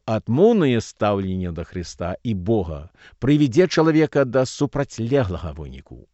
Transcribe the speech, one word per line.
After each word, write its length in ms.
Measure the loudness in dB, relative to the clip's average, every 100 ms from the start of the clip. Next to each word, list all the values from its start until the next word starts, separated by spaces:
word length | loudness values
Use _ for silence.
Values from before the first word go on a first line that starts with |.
| -4
адмоўнае 720 | -6 -2 4 4 6 4 2
стаўленне 720 | -2 -2 0 0 -2 -4 -6
да 140 | -8 -10
Хрыста 480 | -10 -10 -8 -8 -6
і 100 | -6
Бога 460 | -4 0 -2 -2 -8 -14 _ -20 _
прывядзе 480 | 0 2 4 4 2
чалавека 560 | 4 2 4 2 2 0
да 200 | 0 -2
супрацьлеглага 1040 | -2 -4 -2 -6 -6 -2 0 0 -4 -8 -10
выніку. 500 | -14 -16 -18 -20 -20